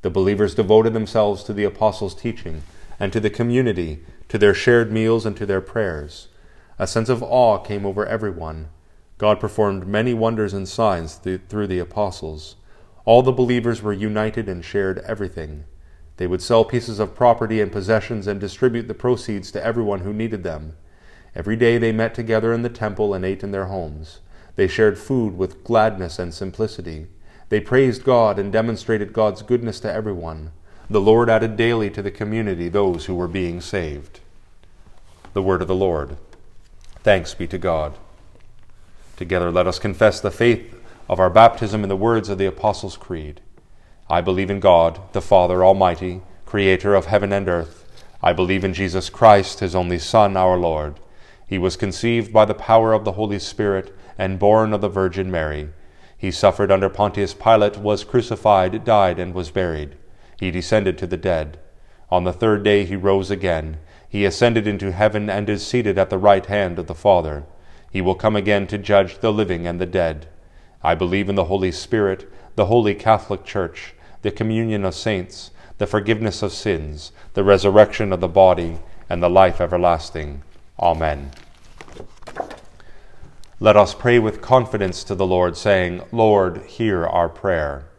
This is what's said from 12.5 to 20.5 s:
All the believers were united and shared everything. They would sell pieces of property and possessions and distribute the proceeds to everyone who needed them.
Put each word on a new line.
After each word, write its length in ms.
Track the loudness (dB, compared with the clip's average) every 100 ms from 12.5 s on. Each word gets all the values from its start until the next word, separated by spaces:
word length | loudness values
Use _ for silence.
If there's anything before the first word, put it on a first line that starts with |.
| -20 -20 -20 -20 -10
All 180 | 6 6
the 80 | 6
believers 500 | 2 2 2 0 -4
were 120 | -4
united 560 | -4 -4 -2 -4 -4 -6
and 160 | -8
shared 340 | -6 -2 -2 -4
everything. 640 | -8 -8 -8 -8 -12 -12 -16 -20 -20 -20 -20 -8
They 100 | -4
would 160 | -4
sell 220 | 2 4
pieces 340 | 4 0 -4 -4
of 160 | -6
property 460 | 2 4 4 0 0
and 100 | -2
possessions 560 | -4 0 0 0 -6 -6
and 140 | -6
distribute 480 | -8 0 0 0 -6
the 60 |
proceeds 580 | -6 -2 -2 -2 -8 -8
to 120 | -6
everyone 360 | -4 -2 -2 -4
who 120 | -6
needed 300 | -6 -6 -6
them. 320 | -8